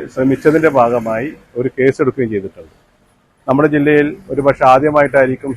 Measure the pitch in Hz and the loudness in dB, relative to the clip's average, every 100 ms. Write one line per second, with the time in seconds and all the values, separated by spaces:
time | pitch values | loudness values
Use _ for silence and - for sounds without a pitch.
0 | 143 - 131 131 156 160 156 135 117 120 | -6 -4 -2 0 0 2 2 2 2 0
1 | 113 110 147 - _ 120 127 - 131 - | -4 -6 -8 -12 _ -6 -6 0 0 0
2 | 135 135 117 101 95 - 82 _ _ _ | -2 -2 -4 -4 -8 -14 -20 _ _ _
3 | _ _ _ _ - 135 151 147 147 147 | _ _ _ _ -4 0 0 0 2 2
4 | 147 - - 135 139 131 131 135 151 147 | 0 -6 -8 -2 -2 2 4 4 2 2
5 | 139 139 131 131 139 | 2 2 0 -2 -8